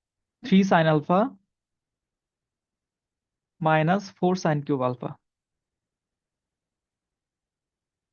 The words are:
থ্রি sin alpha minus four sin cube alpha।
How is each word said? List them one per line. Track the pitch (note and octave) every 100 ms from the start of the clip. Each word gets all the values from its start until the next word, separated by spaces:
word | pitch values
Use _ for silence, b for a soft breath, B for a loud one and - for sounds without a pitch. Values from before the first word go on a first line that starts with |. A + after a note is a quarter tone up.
| _ _ _ _
থ্রি | - F#3+ G3
sin | F3+ D#3+
alpha | D3+ C#3+ F3+ C4 - _ _ _ _ _ _ _ _ _ _ _ _ _ _ _ _ _ _ _ _ _ -
minus | D#3+ D#3 D#3 G3 G3 -
four | F3+ F#3
sin | F3 D3 C#3+
cube | C#3 B2+
alpha। | B2+ - - _ _ _ _ _ _ _ _ _ _ _ _ _ _ _ _ _ _ _ _ _ _ _ _ _ _ _ _ _